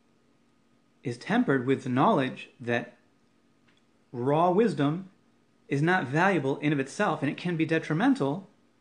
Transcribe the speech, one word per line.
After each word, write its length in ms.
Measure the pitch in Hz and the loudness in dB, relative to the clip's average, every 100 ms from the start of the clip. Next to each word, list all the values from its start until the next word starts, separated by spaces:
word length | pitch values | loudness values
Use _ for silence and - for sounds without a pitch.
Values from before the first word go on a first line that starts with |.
| _ _ _ _ _ _ _ _ _ _ | _ _ _ _ _ _ _ _ _ _
is 140 | 135 120 | -10 -8
tempered 480 | - 226 240 135 123 | -2 0 2 0 2
with 180 | 131 | -2
the 60 | 131 | 0
knowledge 600 | 123 180 180 131 - - _ | 2 4 2 0 -6 -18 _
that 380 | 117 120 120 - _ _ _ _ _ _ _ _ _ _ _ | -2 -2 -4 -18 _ _ _ _ _ _ _ _ _ _ _
raw 380 | 123 127 151 180 | -4 0 2 4
wisdom 580 | 180 226 147 143 165 190 _ _ _ _ _ - | 4 2 2 0 -2 -10 _ _ _ _ _ -6
is 140 | 139 | 0
not 240 | 160 185 123 | 2 2 0
valuable 520 | 147 190 180 135 139 | 2 2 2 0 -2
in 120 | 147 | 0
of 80 | 147 | -2
itself, 420 | 135 - 208 151 | -2 -2 -2 0
and 80 | 143 | -4
it 60 | 156 | -4
can 220 | 180 165 | -4 -2
be 80 | 156 | 0
detrimental 800 | 160 160 160 254 262 135 170 - _ _ _ | -2 -2 0 2 2 0 -4 -10 _ _ _